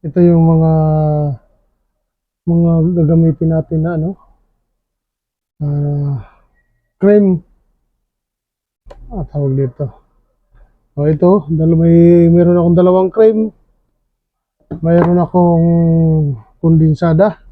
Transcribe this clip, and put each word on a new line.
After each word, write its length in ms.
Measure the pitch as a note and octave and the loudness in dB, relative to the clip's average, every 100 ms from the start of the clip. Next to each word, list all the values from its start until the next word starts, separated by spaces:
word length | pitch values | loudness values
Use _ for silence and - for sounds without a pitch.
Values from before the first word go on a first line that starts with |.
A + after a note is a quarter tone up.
Ito 160 | D#3+ F3+ | -6 0
yung 240 | F3 E3+ | 2 2
mga, 280 | E3 E3 D#3+ D#3+ D#3 D#3 D3+ D3+ D3 B2+ _ _ _ _ _ _ _ _ _ _ | 2 2 0 0 0 -2 -2 -2 -4 -8 _ _ _ _ _ _ _ _ _ _
mga 280 | - E3+ E3+ E3 D#3+ | -4 -2 0 0 0
gagamitin 580 | F3 D3+ E3 E3 D3 D#3+ D#3+ | 0 0 2 0 0 -2 -4
natin 240 | - D#3+ | -4 -4
na 160 | D#3+ E3 | -4 -4
ano, 140 | E3 F#3+ _ _ _ _ _ _ _ _ _ _ _ _ _ _ | -6 -10 _ _ _ _ _ _ _ _ _ _ _ _ _ _
ah, 560 | D3 D3 D3 C#3+ C#3+ C3+ G2+ _ _ _ _ _ _ _ | -8 -6 -4 -6 -6 -8 -12 _ _ _ _ _ _ _
cream. 400 | G3 G#3 G3+ F3+ _ _ _ _ _ _ _ _ _ _ _ _ _ _ - - - | 2 2 2 -2 _ _ _ _ _ _ _ _ _ _ _ _ _ _ -20 -20 -14
Ah, 160 | G#3 | -12
tawag 320 | C#3 D3 C#3 C3+ | -10 -6 -4 -4
dito. 320 | C3 - C#3+ - _ _ _ _ _ _ _ _ _ | -6 -6 -12 -12 _ _ _ _ _ _ _ _ _
O, 160 | - D3 | -6 -4
ito, 400 | D#3 F3+ G3 D3 | 0 0 0 -2
dal-, 240 | D#3+ D#3+ | -2 0
may, 560 | E3 E3 E3+ E3+ F3 E3+ | 0 2 4 4 4 4
meron 320 | E3+ F3 F3 | 2 2 0
akong 160 | E3+ F3 | 0 2
dalawang 320 | F3+ F#3 F#3+ | 2 0 -2
cream. 400 | A3 A3 A3 A3 _ _ _ _ _ _ _ _ _ _ _ _ E3 | 2 2 2 -6 _ _ _ _ _ _ _ _ _ _ _ _ -8
Mayroon 400 | E3 E3+ E3+ F3 | 0 2 2 0
akong 440 | E3+ F3+ F3 E3+ E3+ E3+ E3+ E3 D#3+ D#3 C#3+ A#2+ - _ | 0 0 0 2 0 0 0 0 0 0 -2 -6 -14 _
kondensada. 800 | E3 D#3+ D#3 D3+ E3+ D#3+ G#3 - - | 0 2 2 0 0 2 0 -2 -20